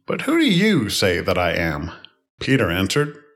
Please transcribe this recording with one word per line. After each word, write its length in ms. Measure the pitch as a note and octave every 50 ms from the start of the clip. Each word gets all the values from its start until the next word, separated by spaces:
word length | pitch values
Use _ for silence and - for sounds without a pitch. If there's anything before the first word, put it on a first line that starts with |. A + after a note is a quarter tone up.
| _
"But 160 | - - -
who 180 | - C4+ D#4+ E4
do 60 | D#4
you 440 | B3+ F3+ E3+ G#3 A3 G3+ C#3 G#2 -
say 300 | - - G#2+ F#2+ F2 E2+
that 180 | E2+ F#2+ F2+
I 140 | F2 F2 E2+
am?" 400 | E2+ E2+ E2+ D#2+ D2+ D2 D#2+ D#2+ - - - - _ _ _ _ _ -
Peter 300 | - C3 C3+ B2 G#2 E2+
answered, 480 | E2+ F#2 F#2+ - - D3 D3 D3+ - - - _ _